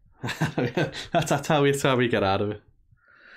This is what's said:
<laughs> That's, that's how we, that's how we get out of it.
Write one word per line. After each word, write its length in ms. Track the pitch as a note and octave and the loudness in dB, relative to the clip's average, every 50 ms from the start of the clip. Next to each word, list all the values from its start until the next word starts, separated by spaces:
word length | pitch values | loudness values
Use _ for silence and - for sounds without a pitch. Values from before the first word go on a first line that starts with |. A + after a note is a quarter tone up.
| _ - _ - - | _ -20 _ -10 -8
<laughs> 880 | A#2+ - - D#3 - - - B2+ A#2+ - F3+ D3+ - - - - - - | -8 -4 -4 -4 -4 -2 -2 -2 -2 0 -2 -2 -4 -4 -10 -8 -2 -2
That's, 160 | E3+ D#3 - | 0 0 0
that's 180 | D#3 C3+ - | -2 -2 0
how 140 | - E3 D3 | 2 2 4
we, 80 | C#3+ C#3+ | 4 2
that's 120 | C#3 C#3 - | 2 2 2
how 120 | C#3 C3 | 2 2
we 120 | A#2+ B2 | 2 2
get 160 | A#2 A2+ G#2 G2 | 2 2 2 2
out 180 | F#2+ G2 G2+ | 2 0 0
of 80 | G#2 G#2 | -2 -4
it. 100 | G#2+ - _ _ _ _ _ _ _ _ _ _ _ _ - - - | -6 -8 _ _ _ _ _ _ _ _ _ _ _ _ -20 -20 -20